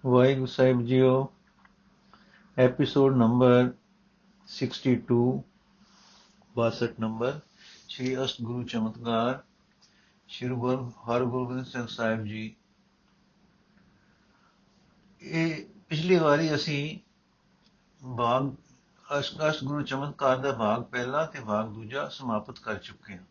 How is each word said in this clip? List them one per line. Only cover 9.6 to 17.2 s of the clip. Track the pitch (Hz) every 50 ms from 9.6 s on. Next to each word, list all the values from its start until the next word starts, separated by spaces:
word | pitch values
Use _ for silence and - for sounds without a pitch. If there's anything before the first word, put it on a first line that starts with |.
| _ _ _ _ _ _ _ _ _ _ _ _ _
ਸ਼੍ਰੀ | _ - - 123 123
ਗੁਰੂ | 131 120 117 127 127 131 127 120
ਹਰਗੋਬਿੰਦ | - - - 120 117 123 127 123 123 127 127 120 127 127 127
ਸਿੰਘ | - - 127 117
ਸਾਹਿਬ | 113 - - 117 110 110 110 104
ਜੀ। | 104 107 110 110 110 - _ _ _ _ _ _ _ _ _ _ _ _ _ _ _ _ _ _ _ _ _ _ _ _ _ _ _ _ _ _ _ _ _ _ _ _ _ _ _ _ _ _ _ _ _ _ _ _ _ _ _ _ _
ਇਹ | 170 - 156 165 165 165 160 151 - - - - _ _
ਪਿਛਲੀ | 160 151 160 180 185
ਵਾਰੀ | 170 160 151 143 147 165 156 151
ਅਸੀਂ | 139 - 160 147 143 143 156 - - _ _ _ _